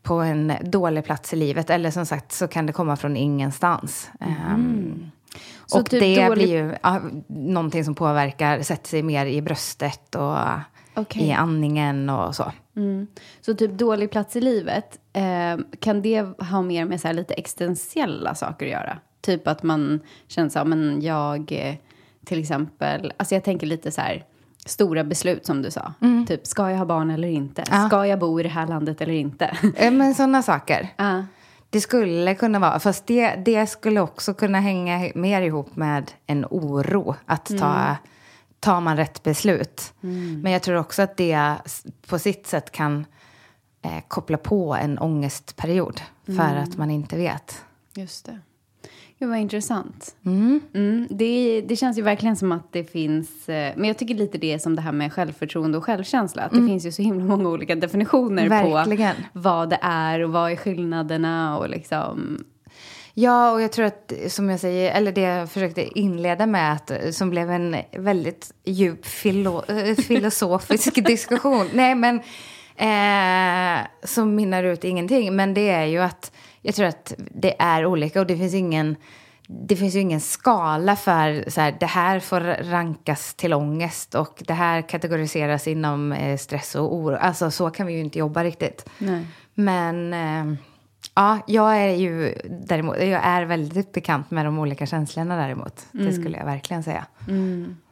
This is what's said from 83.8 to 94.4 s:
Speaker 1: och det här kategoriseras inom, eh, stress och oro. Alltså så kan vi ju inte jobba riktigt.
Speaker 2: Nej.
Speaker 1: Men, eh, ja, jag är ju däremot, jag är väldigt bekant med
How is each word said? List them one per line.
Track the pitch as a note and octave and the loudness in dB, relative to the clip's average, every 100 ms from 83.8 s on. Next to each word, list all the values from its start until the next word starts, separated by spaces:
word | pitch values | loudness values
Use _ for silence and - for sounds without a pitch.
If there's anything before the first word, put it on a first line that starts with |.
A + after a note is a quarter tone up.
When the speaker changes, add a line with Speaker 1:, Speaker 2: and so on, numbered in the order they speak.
| E3+ - - C3 | -4 -6 -4 -2
Speaker 1:
och | D3+ - E3 | -2 -8 -6
det | |
här | E3 F3 E3 E3 | 0 2 0 -2
kategoriseras | E3+ E3 E3 D#3 E3 D3 D3 D#3+ | -6 -2 -2 -2 -2 0 0 -2
inom, | D#3+ D#3 D3 D3 | -2 0 0 -2
eh, | C#3+ C#3 C#3 | -2 -2 -4
stress | - C#3+ - C#3+ | -4 -8 -6 -4
och | D3+ E3+ | -2 -2
oro. | D#3 C#3 | -2 0
Alltså | F3+ E3 E3 | 0 0 -2
så | - E3+ | 0 -4
kan | E3 F#3 | -2 -6
vi | |
ju | E3 | -4
inte | D#3 D#3 | -4 -4
jobba | D3+ D#3 | -2 0
riktigt. | E3+ E3 - - - - | -2 -2 -6 -6 -20 -8
Speaker 2:
Nej. | G3+ F3 E3+ - _ | -4 -4 -6 -16 _
Speaker 1:
Men, | - G3+ F3+ E3+ E3+ E3+ | -2 0 0 -2 -4 -4
eh, | E3+ D#3+ D#3 D3+ C#3+ - _ _ _ - - | -4 -2 -2 -2 -6 -8 _ _ _ -2 2
ja, | G3+ G#3+ - | 4 2 2
jag | G#3+ G#3+ G#3+ | 4 6 4
är | G3+ F3+ | 4 2
ju | F#3 E3 D3+ - - F3 F#3 | 0 0 -2 -4 -10 -12 -2
däremot, | E3 D#3+ - | 0 0 0
jag | F#3+ F3+ | 2 2
är | F3+ F3+ E3+ | 2 2 0
väldigt | E3+ D3+ F3 F#3+ | -2 0 -2 -2
bekant | F3+ E3 D3 D3 | -4 -2 -2 0
med | E3 | -2